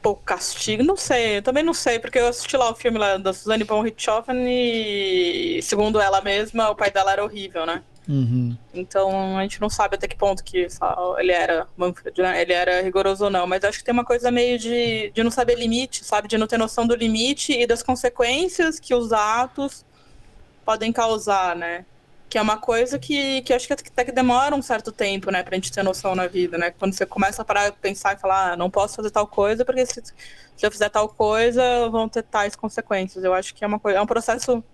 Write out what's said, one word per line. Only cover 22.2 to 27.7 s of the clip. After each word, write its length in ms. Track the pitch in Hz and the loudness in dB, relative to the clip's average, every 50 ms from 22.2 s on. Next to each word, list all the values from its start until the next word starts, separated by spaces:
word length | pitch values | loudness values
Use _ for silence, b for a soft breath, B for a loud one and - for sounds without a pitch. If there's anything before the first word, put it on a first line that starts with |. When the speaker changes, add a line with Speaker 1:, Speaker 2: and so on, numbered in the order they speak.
| - - | -18 -4
Speaker 1:
Que 100 | - 226 | -2 0
é 40 | 214 | 2
uma 140 | 214 214 | 2 0
coisa 420 | 214 - - 233 226 240 247 277 277 | 0 0 0 2 2 2 0 -2 -6
que, 440 | - - 294 285 277 269 269 262 254 | -4 -2 -2 -2 0 0 -2 -4 0
que 100 | - 262 | 0 0
acho 160 | 240 - - | 0 0 -4
que 40 | 285 | -6
até 300 | 277 - - - - 247 | -6 -6 -8 -4 -2 -2
que 60 | 240 | 0
demora 460 | 254 247 254 247 240 247 269 285 294 | 0 2 2 4 4 4 4 2 0
um 60 | 277 254 | -2 -2
certo 280 | - 254 220 - 226 | -2 -4 -4 -4 -8
tempo, 400 | 208 - 220 202 196 196 190 196 | -4 -2 -2 -2 -2 -2 -2 -2
né, 120 | 190 180 185 | -2 -2 -2
pra 120 | - - | -2 -4
gente 160 | 190 190 - | -4 -4 -4
ter 120 | - - 196 | -4 -2 0
noção 300 | 196 185 185 - 202 185 | 0 -2 -2 -2 -2 -2
na 100 | 185 180 | 0 -2
vida, 300 | 175 - 185 180 175 170 165 | -2 0 -2 -2 0 0 -2
né? 140 | 170 175 175 | -2 -2 -4
Quando 180 | - 196 196 190 | -2 -4 -4 -2
você 100 | - 196 | -2 -4
começa 360 | 190 - - 190 196 208 - 220 | -4 0 0 0 0 0 -4 -4
a 20 | |
parar, 260 | - 208 202 202 208 | -2 0 0 0 0